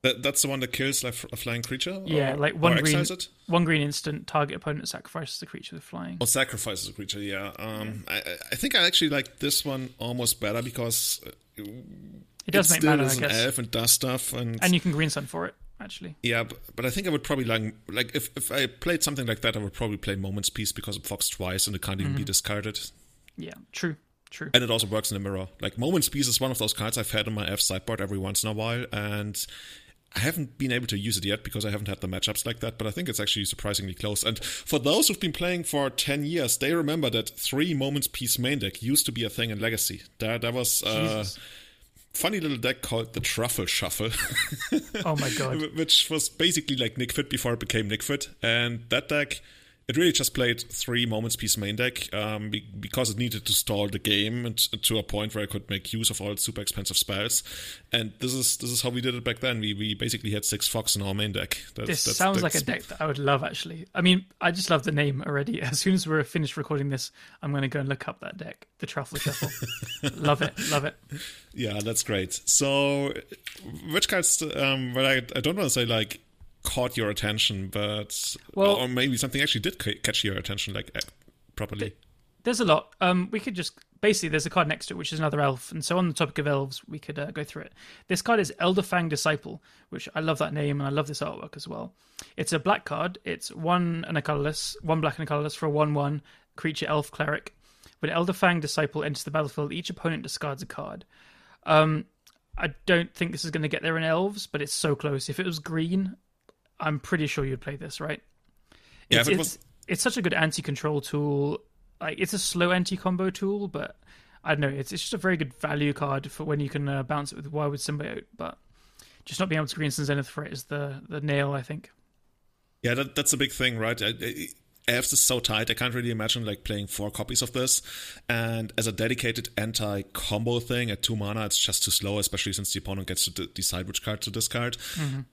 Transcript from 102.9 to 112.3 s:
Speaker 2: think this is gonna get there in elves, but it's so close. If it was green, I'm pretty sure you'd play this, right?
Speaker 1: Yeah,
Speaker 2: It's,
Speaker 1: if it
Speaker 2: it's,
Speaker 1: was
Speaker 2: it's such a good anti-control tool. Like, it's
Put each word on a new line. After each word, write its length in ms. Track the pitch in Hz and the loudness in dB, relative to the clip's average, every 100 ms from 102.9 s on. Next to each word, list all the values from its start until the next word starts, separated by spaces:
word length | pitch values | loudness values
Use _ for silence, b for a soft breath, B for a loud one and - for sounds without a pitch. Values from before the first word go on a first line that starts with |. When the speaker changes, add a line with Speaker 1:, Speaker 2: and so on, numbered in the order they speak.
| 175 170 | 4 4
Speaker 2:
think 180 | - 170 | -2 -2
this 120 | - 165 | -2 -4
is 60 | |
gonna 160 | 156 151 | -2 0
get 140 | 151 | 0
there 160 | 160 165 | 0 0
in 60 | |
elves, 440 | 160 160 196 208 - | 2 2 2 -2 -6
but 140 | 151 | -4
it's 120 | 139 | -4
so 220 | - 156 143 | -2 0 0
close. 340 | 151 139 - | 0 -2 -4
If 100 | 143 | -4
it 60 | 185 | -2
was 140 | 160 | -4
green, 560 | 147 160 165 190 190 233 _ _ _ _ _ _ | -4 -2 0 0 0 -6 _ _ _ _ _ _
I'm 200 | 160 147 | -2 -2
pretty 280 | - 180 147 | 0 0 0
sure 160 | - 135 | -2 -2
you'd 160 | 131 | -4
play 140 | - 139 | -6 -10
this, 240 | - - | -10 -8
right? 220 | 151 - _ _ _ _ _ b b b b | -6 -6 _ _ _ _ _ b b b b
Speaker 1:
Yeah, 100 | 117 | 6
Speaker 2:
It's, 60 | 120 | 6
Speaker 1:
if 40 | |
it 60 | 175 | 4
Speaker 2:
it's, 0 | |
Speaker 1:
was 200 | 160 - - - - | 2 -4 -16 -20 -4
Speaker 2:
it's 140 | 180 | 0
such 160 | 254 247 | 2 2
a 40 | |
good 120 | 175 | 2
anti-control 680 | 175 156 - 156 139 151 147 | 4 2 2 -2 -2 0 -2
tool. 580 | 139 147 147 143 143 - - _ - _ | 0 0 2 2 2 -2 -8 _ -20 _
Like, 180 | 160 - | -6 -2
it's 140 | 185 | -2